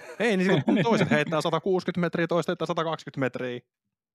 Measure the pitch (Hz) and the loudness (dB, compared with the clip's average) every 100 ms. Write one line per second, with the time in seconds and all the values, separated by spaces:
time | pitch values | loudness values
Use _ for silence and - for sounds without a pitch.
0 | - - 226 190 185 175 - 302 233 214 | -14 -4 0 2 4 2 4 2 4 2
1 | 175 151 147 160 170 160 202 185 - 175 | 2 2 0 0 0 0 0 0 0 -2
2 | 170 170 165 170 160 175 165 170 160 156 | -2 0 0 0 0 -2 -2 -2 -2 -4
3 | - 143 131 123 127 120 - _ _ _ | -8 -2 -2 -2 -6 -8 -12 _ _ _
4 | _ | _